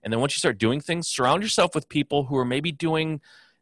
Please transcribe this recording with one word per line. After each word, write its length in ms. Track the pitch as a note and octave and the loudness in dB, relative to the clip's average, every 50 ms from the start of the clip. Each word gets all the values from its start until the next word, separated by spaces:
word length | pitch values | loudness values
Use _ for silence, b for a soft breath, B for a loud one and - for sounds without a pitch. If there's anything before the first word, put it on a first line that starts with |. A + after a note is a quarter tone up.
| - | -6
And 100 | G#2+ A2+ | -4 0
then 80 | A#2 | 0
once 140 | C3+ C#3+ - | 0 0 -2
you 40 | - | 0
start 200 | - D#3 A2+ G2 | 0 0 0 2
doing 220 | A2 A2+ B2+ D3 | 2 2 2 0
things, 260 | - - E3 E3+ E3 | -2 -4 -4 -4 -4
surround 360 | - - - B2+ B2+ D3+ F3+ D3+ | -4 -2 0 2 2 2 2 0
yourself 320 | - - - F3 E3 - | 0 2 2 2 2 0
with 140 | D#3 - - | -4 -6 -2
people 360 | - D3+ C#3 - C#3+ C#3+ C3+ | -2 -2 0 2 0 0 0
who 120 | B2 C#3+ C3 | 0 0 0
are 60 | B2+ | 0
maybe 280 | B2 B2 C#3+ D#3 E3+ D3 | 0 -2 -2 -2 -4 -4
doing 480 | C#3+ E3+ E3 D#3+ D#3+ D#3+ D#3+ D#3 D3 b b b b b b b b | -2 -2 0 0 0 0 -2 -4 -6 b b b b b b b b